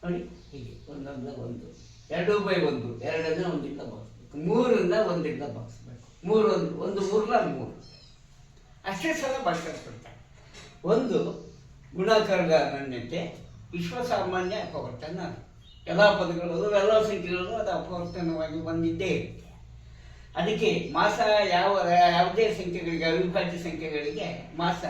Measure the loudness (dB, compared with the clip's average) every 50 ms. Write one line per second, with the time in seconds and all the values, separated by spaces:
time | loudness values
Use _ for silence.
0 | -4 -4 -4 -4 -6 -10 -14 -18 -20 -18 -16 -14 -14 -14 -16 -16 -18 -16 -14 -12
1 | -12 -10 -10 -10 -10 -10 -10 -10 -10 -10 -10 -10 -12 -16 -18 -20 -20 -20 -20 -20
2 | -10 -6 -4 0 2 2 2 2 2 2 2 4 2 2 0 0 -4 -6 -8 -6
3 | -6 -4 -2 -2 0 0 0 0 0 -2 -2 -4 -6 -6 -8 -10 -10 -12 -12 -14
4 | -16 -18 -20 -20 -20 -14 -12 -6 -2 2 4 4 6 6 4 4 4 4 4 2
5 | 2 2 0 0 -2 -2 -4 -4 -6 -8 -8 -10 -12 -14 -16 -18 -18 -18 -18 -18
6 | -20 -20 -20 -10 -2 2 4 4 6 4 4 2 0 -2 -4 -4 -4 -4 -2 -2
7 | -2 2 2 2 2 4 2 2 2 2 -2 -6 -8 -10 -10 -14 -18 -20 -20 -20
8 | -20 -20 -20 -20 -20 -20 -20 -20 -20 -20 -20 -20 -20 -20 -20 -12 -8 -8 -8 -4
9 | -2 -2 -2 0 -2 -2 -4 -2 0 -2 -2 -2 -4 -8 -10 -12 -14 -16 -16 -16
10 | -18 -20 -20 -20 -20 -20 -20 -20 -20 -20 -20 -20 -20 -20 -20 -8 2 2 4 4
11 | 4 2 0 0 0 -2 -6 -8 -14 -18 -20 -20 -20 -20 -20 -20 -20 -12 -4 -2
12 | 4 6 6 6 6 4 2 2 4 4 4 4 4 2 -2 -6 -6 -6 -8 -8
13 | -8 -6 -6 -6 -6 -6 -10 -14 -18 -20 -20 -20 -18 -10 -8 -6 -6 -6 -4 -4
14 | -2 0 0 0 0 0 -2 -2 -2 -2 -4 -4 -6 -6 -8 -8 -8 -8 -10 -10
15 | -10 -10 -8 -8 -8 -8 -10 -12 -16 -20 -20 -20 -20 -20 -20 -16 -8 -2 4 6
16 | 8 6 6 4 0 -2 -2 -4 -4 -4 -2 -2 0 2 4 4 4 6 6 4
17 | 4 2 -2 -4 -4 -4 -4 -4 -4 -4 -4 -4 -2 -2 -2 -4 -4 -6 -8 -8
18 | -8 -8 -6 -4 -4 -2 -2 -2 -4 -4 -4 -6 -6 -4 -2 0 0 -2 -2 -2
19 | 0 0 0 -2 -2 -6 -12 -16 -18 -20 -20 -20 -20 -20 -20 -20 -20 -20 -20 -20
20 | -20 -20 -20 -20 -20 -10 -4 -2 0 0 0 2 2 2 2 0 -2 -2 0 2
21 | 2 4 4 2 4 4 6 4 4 4 4 4 4 4 4 2 4 4 6 8
22 | 8 8 8 6 4 4 4 2 2 2 2 -2 -4 -6 -6 -4 -4 -2 -2 0
23 | 2 2 2 2 2 2 2 0 0 0 -4 -6 -6 -6 -6 -6 -6 -4 -4 -4
24 | -4 -4 -4 -4 -6 -6 -8 -10 -12 -12 -6 -2 0 0 0 0 -4 -6